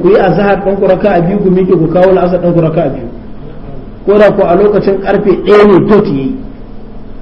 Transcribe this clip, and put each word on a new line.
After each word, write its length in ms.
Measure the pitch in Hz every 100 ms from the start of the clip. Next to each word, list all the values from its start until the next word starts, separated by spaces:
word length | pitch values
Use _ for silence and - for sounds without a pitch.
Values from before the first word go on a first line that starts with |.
ku 80 | 180
yi 100 | 214
azhar 460 | 185 165 202 190
ɗan 100 | 190 196
ku 80 | 190
raka'a 340 | 185 202 175
biyu, 180 | 170 202
ku 100 | 180
miƙe 280 | 180 190 175
ku 80 | 160
kawo 240 | 175 190
la'asar 280 | 185 175 180
ɗan 100 | 175
ku 80 | 165
raka'a 280 | 160 170 147
biyu. 180 | 127 117 - - - - - - - - -
Ko 140 | - 208
da 140 | 208
ku 100 | -
a 120 | 170 180
lokacin 420 | 208 196 - -
karfe 320 | - 202 208 175 -
ɗaya 180 | 208
ne 220 | 208 180 208
dot 200 | 208 -
ya 60 |
yi, 240 | 139 135 - - - - - - - - -